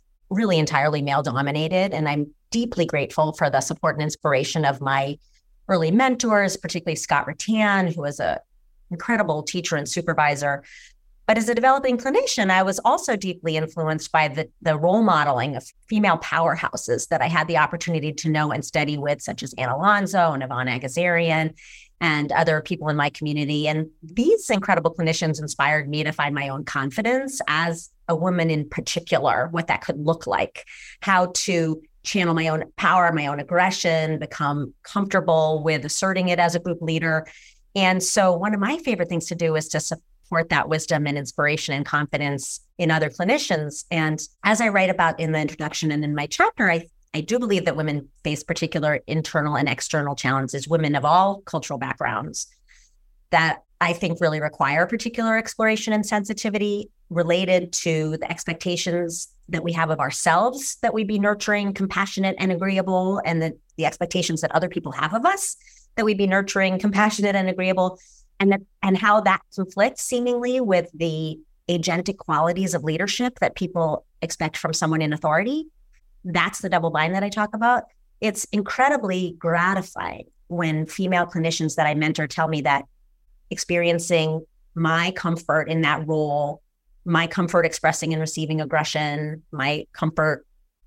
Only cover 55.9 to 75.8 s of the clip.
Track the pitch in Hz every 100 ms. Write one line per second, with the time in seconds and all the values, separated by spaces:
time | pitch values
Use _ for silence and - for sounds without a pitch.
55.9 | 214 208 214 202 208 220 202 208 202 -
56.9 | _ _ 170 170 175 185 180 175 - 170
57.9 | 160 156 156 - - - 165 190 175 180
58.9 | 175 170 170 - _ - 135 175 165 160
59.9 | 156 139 - 170 165 233 277 - - 233
60.9 | 220 202 214 208 208 214 208 202 196 190
61.9 | 185 196 - 190 190 190 175 190 190 190
62.9 | 185 185 196 - 165 160 - _ - 151
63.9 | - 170 185 170 156 156 156 180 175 139
64.9 | 139 156 220 320 392 - - - - _
65.9 | - 214 202 196 190 196 196 190 185 208
66.9 | 196 214 214 202 196 185 185 185 185 185
67.9 | 185 - - _ - 196 196 - _ 196
68.9 | 190 208 214 196 185 - - 190 196 226
69.9 | 262 - 247 247 240 240 254 226 180 175
70.9 | 156 165 156 160 156 - _ - 175 165
71.9 | 170 180 196 - 151 165 175 185 165 151
72.9 | 156 196 - 247 247 - - 180 175 160
73.9 | - - _ 160 - 156 - 156 160 160
74.9 | 160 156 151 156 160 220 302 311 _